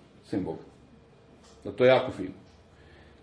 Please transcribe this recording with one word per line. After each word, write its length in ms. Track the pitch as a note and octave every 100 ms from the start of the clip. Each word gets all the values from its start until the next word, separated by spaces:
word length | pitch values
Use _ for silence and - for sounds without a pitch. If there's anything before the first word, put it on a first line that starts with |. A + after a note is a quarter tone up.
| - - -
sem 140 | G#2
Boga. 200 | F2 D#2 - - - - - - - - - -
Da 80 | G#2
to 120 | G2
je 40 | B2+
jako 240 | B2+ -
fino. 220 | - F2+ - - - - - - - - -